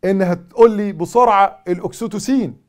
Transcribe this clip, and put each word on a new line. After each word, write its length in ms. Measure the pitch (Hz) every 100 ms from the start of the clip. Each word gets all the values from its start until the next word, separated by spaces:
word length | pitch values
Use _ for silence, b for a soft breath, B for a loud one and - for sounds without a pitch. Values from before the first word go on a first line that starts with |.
إن 180 | 185 190
هتقول 480 | 185 175 - - 233
لي 220 | 214 208
بسرعة 680 | 175 170 233 247 202 196 - -
الأكسيتوسين 880 | 175 - - 226 208 202 262 196 131